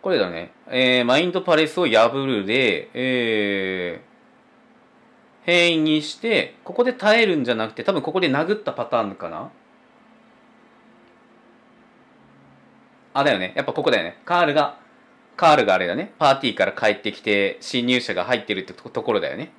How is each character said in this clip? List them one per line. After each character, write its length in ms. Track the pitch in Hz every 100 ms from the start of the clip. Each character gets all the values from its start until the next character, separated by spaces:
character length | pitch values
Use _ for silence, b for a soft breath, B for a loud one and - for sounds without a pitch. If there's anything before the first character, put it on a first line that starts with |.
こ 60 | 196
れ 80 | 160
だ 100 | 92
ね。 240 | 85 85 _ -
え 320 | 127 127 127
ー、 40 | 120
マ 120 | 135
イ 80 | 180
ン 60 |
ド 80 | 180
パ 160 | 180 156
レ 100 | 151
ス 140 | 180
を 60 | 165
破 400 | 110 117 135 135
る 180 | 113
で、 460 | 98 123 123 85 -
え 1080 | 120 131 127 117 110 101 98 95 92 87 82
ー、 1400 | - _ _ _ _ _ _ _ _ _ _ _ _ _ -
変 320 | 175 170 165
異 20 |
に 220 | 156 156
し 140 | 151 -
て、 400 | 226 190 - -
こ 120 | -
こ 100 | 180
で 80 | 247
耐 300 | 247 202 226
え 40 | 220
る 120 | 160
ん 60 |
じ 60 | 123
ゃ 40 |
な 140 | 113 110
く 60 |
て、 100 | -
多 100 | -
分 80 | 180
こ 100 | 139
こ 80 | 180
で 100 | 175
殴 240 | 135 165
っ 80 | 208
た 120 | 143
パ 100 | 123
タ 140 | 113 117
ー 40 | 104
ン 80 |
か 160 | 95 85
な？ 200 | 78 - - _ _ _ _ _ _ _ _ _ _ _ _ _ _ _ _ _ _ _ _ _ _ _ _ _ _ _ _ - _ _ _ _ _ _
あ、 100 | 139
だ 80 | 143
よ 60 | 104
ね。 160 | 92 -
や 60 |
っ 20 |
ぱ 80 | 131
こ 100 | 151
こ 80 | 143
だ 60 | 110
よ 80 |
ね。 140 | 82 - -
カ 140 | 175
ー 60 | 165
ル 40 |
が、 240 | 147 143 - _ _ _ _ _ -
カ 140 | 165
ー 40 | 147
ル 80 |
が 80 | 104
あ 60 | 92
れ 80 | 90
だ 80 |
ね。 180 | 107 196 -
パ 140 | 147
ー 80 | 151
テ 60 | 123
ィ 20 |
ー 40 |
か 120 | - 98
ら 60 |
帰 260 | - 110 101
っ 20 |
て 100 | 107
き 120 | -
て、 340 | 110 101 98 -
侵 240 | - 123 120
入 120 | 123
者 120 | 120
が 140 | 90 90
入 140 | 123
っ 40 |
て 100 | -
る 60 | 95
っ 40 |
て 100 | 92
と-、 160 | 92 117
と 120 | -
こ 120 | -
ろ 60 | 104
だ 100 | 76
よ 80 | 80
ね。 140 | 160